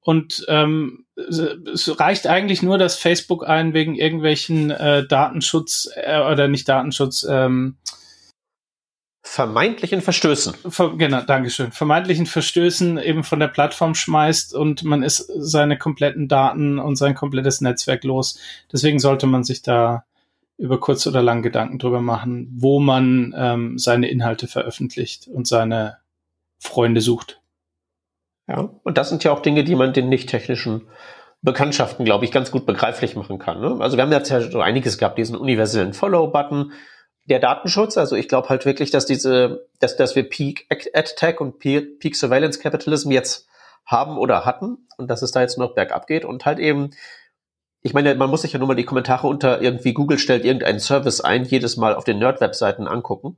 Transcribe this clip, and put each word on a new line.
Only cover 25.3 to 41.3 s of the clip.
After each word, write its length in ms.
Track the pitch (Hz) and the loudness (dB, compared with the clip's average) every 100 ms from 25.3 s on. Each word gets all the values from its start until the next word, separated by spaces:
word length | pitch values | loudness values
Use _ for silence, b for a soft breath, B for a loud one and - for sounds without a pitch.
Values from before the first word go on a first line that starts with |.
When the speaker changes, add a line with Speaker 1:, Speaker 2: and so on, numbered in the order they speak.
| 185 123 | -8 0
Speaker 1:
seine 480 | 117 110 113 107 110 _ _ _ _ _ _ | 2 2 -2 -4 -8 _ _ _ _ _ _
Freunde 400 | - - 117 117 | -6 2 4 4
sucht. 400 | 110 117 - - _ _ _ _ _ _ _ _ _ _ - | 2 -2 -4 -20 _ _ _ _ _ _ _ _ _ _ -8
Speaker 2:
Ja, 220 | 135 190 - | -6 -6 -6
und 120 | - 160 | -2 -2
das 120 | 135 | 0
sind 160 | 165 | 0
ja 80 | 165 | 2
auch 80 | 143 | 2
Dinge, 240 | - 151 | 2 2
die 100 | 143 | 2
man 180 | 170 131 | 2 2
den 160 | 135 127 | 2 2
nicht 200 | 131 131 | 0 0
technischen 580 | 120 - 120 - 110 - B B B B B | -6 -4 -6 -4 -6 -8 B B B B B
Bekanntschaften, 640 | - 127 143 143 120 - | -2 2 0 0 -2 0
glaub 180 | 113 104 | 2 2
ich, 80 | 117 | 2
ganz 220 | 139 127 | 0 0
gut 120 | 135 | -4
begreiflich 520 | - 98 113 120 123 - | -2 0 0 -2 -6 -6
machen 240 | 98 95 | -10 -8
kann, 200 | - 85 | -6 -4
ne? 180 | 117 123 | -4 -2
Also 160 | 120 127 | 0 2
wir 80 | |
haben 80 | 135 | 2
jetzt 180 | 151 143 | 2 2
ja 100 | 131 | -2
so 200 | 117 117 | -2 0
einiges 380 | 87 120 127 98 | 0 2 -2 0
gehabt, 200 | 107 - | -2 0
diesen 160 | 110 | -4
universellen 600 | 117 135 117 110 107 95 | -4 -2 0 2 0 -2
Follow-Button, 760 | 98 196 180 156 147 143 143 143 B B B B _ | 0 0 2 2 0 -2 -4 -6 B B B B _
der 160 | _ 131 | _ 2
Datenschutz. 560 | 127 139 185 180 185 208 | 2 0 -2 0 0 2
Also 180 | 143 | 0
ich 140 | - 117 | 0 0
glaub 200 | 131 - | 0 2
halt 160 | 131 | 0
wirklich, 280 | 139 139 143 | 0 -2 0
dass 120 | 143 | 0
diese, 600 | 127 135 131 127 123 - - _ | 0 0 2 4 2 0 -14 _
dass, 160 | 123 - | 0 2
dass 180 | 127 | 2
wir 140 | - 131 | 2 -2
Peak 380 | - 139 139 - | -2 -4 -6 -6
Ad-, 200 | 151 - | -6 -2
Ad 200 | - 156 - | -2 -2 0
Tech 240 | 165 | -2